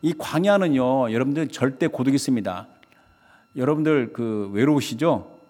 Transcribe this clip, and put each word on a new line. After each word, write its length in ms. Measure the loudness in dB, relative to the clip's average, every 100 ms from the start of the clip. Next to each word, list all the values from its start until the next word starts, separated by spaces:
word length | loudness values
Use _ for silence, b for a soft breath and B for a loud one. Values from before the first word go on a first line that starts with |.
이 120 | -2 -4
광야는요, 960 | -4 0 4 4 4 2 2 0 0
여러분들, 340 | 0 0 -2 -4
절대 400 | -2 -2 0 -2
고독이 280 | 0 0 0
있습니다. 520 | 0 -2 -2 -8 -12 _ b b b b b b b -4
여러분들, 560 | -2 0 2 2 0
그, 380 | -4 -4 -4 -4
외로우시죠? 880 | 0 2 2 0 -2 0 0 -4 -20 _